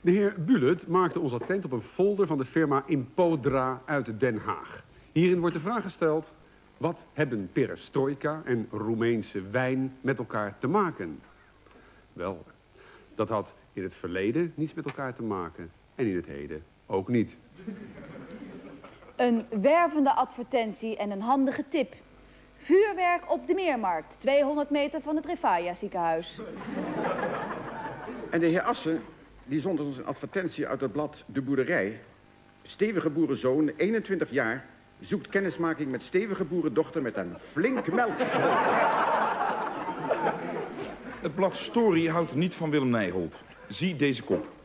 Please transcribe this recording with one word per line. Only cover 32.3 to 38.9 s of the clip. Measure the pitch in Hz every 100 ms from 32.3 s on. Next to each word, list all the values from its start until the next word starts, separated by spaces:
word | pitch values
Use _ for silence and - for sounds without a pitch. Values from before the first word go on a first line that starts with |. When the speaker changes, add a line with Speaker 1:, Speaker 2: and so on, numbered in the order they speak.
| - - -
Speaker 3:
Stevige | - - 214 185 156
boerenzoon, | 147 151 131 127 139 151 -
eenentwintig | 180 226 - 185 156
jaar, | 131 113 127 - - - -
zoekt | - 180 -
kennismaking | 196 196 165 165 156 147
met | 131
stevige | - 185 214 190
boerendochter | 170 175 156 - 160 -
met | 123 101
een | 90 87 -
flink | - 220 262 -
melk. | 214 226 - 254 247 240 233 - - -